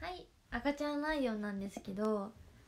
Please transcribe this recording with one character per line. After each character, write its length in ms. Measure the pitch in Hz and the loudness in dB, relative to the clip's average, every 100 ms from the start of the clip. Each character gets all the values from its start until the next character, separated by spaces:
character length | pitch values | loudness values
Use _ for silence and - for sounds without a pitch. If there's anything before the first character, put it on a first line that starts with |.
| 330 | -8
い、 180 | 370 - - - | -8 -10 -20 -6
赤 220 | 240 262 | 0 2
ち 100 | 294 | 2
ゃ 100 | 294 | 0
ん 80 | 294 | 2
ラ 140 | 294 311 | 2 2
イ 140 | 254 | 2
オ 40 | |
ン 80 | 214 | 2
な 100 | 208 | -2
ん 100 | 202 | -2
で 80 | 202 | -4
す 100 | - | -6
け 140 | - | -6
ど、 400 | 190 214 214 202 - - - | 0 2 2 0 -8 -20 -20